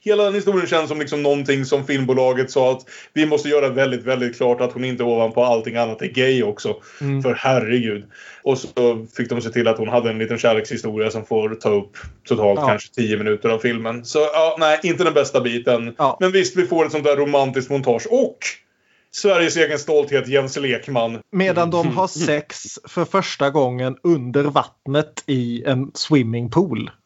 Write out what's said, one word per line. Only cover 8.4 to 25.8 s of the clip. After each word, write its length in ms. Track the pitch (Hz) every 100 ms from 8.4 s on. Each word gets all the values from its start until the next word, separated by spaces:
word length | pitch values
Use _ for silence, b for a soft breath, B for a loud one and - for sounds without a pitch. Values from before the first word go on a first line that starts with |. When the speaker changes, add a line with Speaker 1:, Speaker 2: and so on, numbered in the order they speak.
Speaker 1:
Och 160 | - 131
så 480 | - - 120 117 110 -
fick 120 | 120
de 100 | 120
se 100 | 117
till 180 | 123 113
att 100 | 113
hon 100 | 107
hade 220 | 120 117
en 80 | 110
liten 200 | 110 117
kärlekshistoria 720 | 120 110 107 123 113 107 110
som 140 | 113
får 300 | 110 110 110
ta 140 | 110 110
upp 260 | 104 98 B B - -
totalt 320 | 117 104 101
Speaker 2:
Ja. 60 | 143
Speaker 1:
kanske 260 | 107 -
tio 220 | - 110 107
minuter 320 | 107 104 117
av 100 | 113
filmen. 460 | 120 117 113 120
Så 140 | 120 151
ja, 380 | 151 151 160 160
nej, 220 | 156 156
inte 220 | 180 147
den 100 | 170
bästa 260 | 156 139 139
biten. 540 | 120 117 120 120 117 117
Speaker 2:
Ja. 180 | 143 127
Speaker 1:
Men 120 | 185
visst, 240 | 190 175 180
vi 100 | 175
får 200 | 170 156
ett 60 |
sånt 120 | 156
där 120 | 147 143
romantiskt 540 | 143 143 135 131 127
montage. 360 | 143 131 120 -
Och 280 | 247 262 - - - _ _ _ _ _
Sveriges 440 | - 208 180 165 175
egen 220 | 156 151
stolthet, 500 | 139 151 143 135 117
Jens 280 | 135 131 139
Lekman. 600 | 139 117 - 131 117 113 -
Speaker 2:
Medan 380 | 190 190 175 170
de 260 | 170 165 156
har 100 | 185
Speaker 3:
<laughs> 200 | - 175
Speaker 2:
sex 360 | 147 - - - - -
för 160 | -
första 460 | 165 196 - - 143
gången 460 | 143 131 123 131 135
under 400 | 180 165 123 120
vattnet 800 | 143 143 123 _ - 139 156 - -
i 380 | 135 120 117
en 260 | 117 127